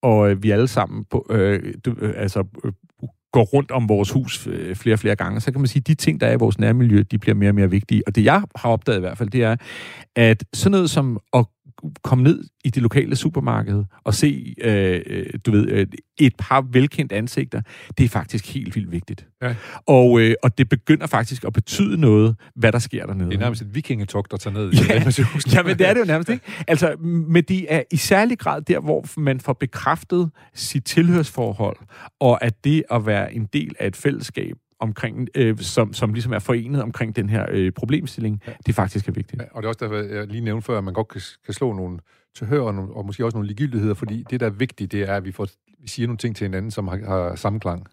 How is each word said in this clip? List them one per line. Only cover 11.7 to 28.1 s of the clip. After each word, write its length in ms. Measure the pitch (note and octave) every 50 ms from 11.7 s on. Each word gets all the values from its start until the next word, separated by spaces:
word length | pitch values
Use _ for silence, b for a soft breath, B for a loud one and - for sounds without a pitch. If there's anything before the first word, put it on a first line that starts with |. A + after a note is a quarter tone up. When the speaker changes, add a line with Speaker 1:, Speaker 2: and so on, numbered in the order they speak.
| - - - D#3 D3 -
Speaker 1:
komme 220 | _ - C3 B2+ B2+
ned 200 | C#3+ - - - - _ _ _
i 60 | C3+
det 120 | A#2 C3+
lokale 340 | A#2+ A2 - C#3+ - - C#3
supermarked 680 | B2 - - - C#3+ C#3 B2 A2+ G#2+ G#2+ G#2 G2+ G2+ G2+ G2 b b b
og 100 | A2+ G#2
se, 400 | - - D3+ C#3 C3 A#2+ - - -
øh, 380 | - A2+ G#2+ G2+ G2 F#2 F2+ F2 -
øh, 200 | - G2+ F#2 F2+ - - - -
du 40 | -
ved, 180 | G#2+ G#2 G#2 -
øh, 180 | G2+ G#2 G2 F#2 - - _ _ _ -
et 140 | D3 C3 - -
par 220 | - - C3 C3+ C3+ C3
velkendte 420 | A#2+ B2+ C3+ C#3+ - - C#3+ F#2+ F#2+
ansigter, 440 | G#2 A2 A#2+ - - C3+ B2+ - A2+ G#2+ B B B B B B -
det 60 | -
er 40 | A#2
faktisk 460 | - G#2+ E2 - - G#2+ - - -
helt 200 | C#3 - - -
vildt 160 | - G2 F2
vigtigt. 340 | E2+ E2+ F2+ - G#2 - - _ _ _
Speaker 2:
Ja. 120 | B2 B2 A#2+ A2+ B B B B B
Speaker 1:
Og, 340 | - C#3+ B2+ B2 B2 A#2+ A#2
øh, 140 | A2+ A2+ A2+ -
og 160 | - A2+ - -
det 100 | C3+ -
begynder 380 | - A#2 _ - D3+ - D#3+
faktisk 380 | D#3 - A2 A2+ A2 C3 B2 -
at 80 | -
betyde 480 | A2 - G#2 - - - G3+ G#3 G#3 E3+
noget, 360 | D#3 A#2+ G#2+ G#2 G#2+ A2+ A2+ b b b b
hvad 160 | - A2+ A2+
der 60 | G#2+ A#2+
sker 280 | A2 - - - -
dernede. 220 | - G2 G2 F2+ F2
Speaker 2:
Det 60 | F#2
er 40 | G2
nærmest 220 | A2 A#2+ A2+ A2+
et 120 | A#2 G#2 G2+
vikingetogt, 560 | D3 D#3 - C3+ G#2+ G2+ G2 - G#2 G2+ _
der 60 | -
tager 180 | G2 - G#2+ G2
ned 180 | G#2 G#2+ F#2
i 40 | -
Speaker 1:
<laughs> 120 | - - -
Ja. 60 | G#2+ A2+
Speaker 2:
Rema 100 | A2 A#2+
tusind. 440 | A#2 - B2+ A2+ - D3+ - - -
Speaker 1:
Jamen, 240 | F3+ F3+ F3 F#3+ E3+
det 100 | F#3+ F#3
er 60 | G#3+
det 60 | B3
jo 60 | A3+
nærmest, 220 | F3+ D3+ D#3+ E3+ -
ikke? 160 | A#3 B3+ B B B B D#3+ -
Altså, 280 | E3+ D#3 E3+ D#3+ D3 D#3
men 420 | E3 E3+ E3+ E3+ D#3+ D3+ E3 E3+ E3+
det 220 | - F#3+ F#3 F3+ C#3+
er 140 | D#3 D#3+ B2+ _
i 60 | -
særlig 420 | D3+ - -